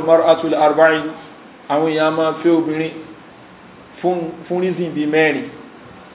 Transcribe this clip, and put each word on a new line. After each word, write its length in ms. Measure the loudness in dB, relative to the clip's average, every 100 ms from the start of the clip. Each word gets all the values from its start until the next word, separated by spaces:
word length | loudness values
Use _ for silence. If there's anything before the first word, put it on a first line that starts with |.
| 4
mar'atu 400 | 4 4 2 2
li 80 | 2
arba'in." 480 | 2 6 4 4 -4 -10 -18 -20 -20 -20 -4
Àwọn 180 | -2 0
èèyàn 220 | 0 0 0
máa 180 | -2 0
fẹ́ 80 | 2 2
obìnrin 340 | 0 -4 -6 -10 -18 -20 -20 -20 -20 -20 -20 -20 -20 -6
fún, 160 | -4 -2 -6 -12 -6
fún 140 | -4
reason 280 | -2 -2 -4 -4
bíi 120 | 0
mẹ́rin. 400 | 2 2 0 -6 -14 -20 -20 -20 -20 -20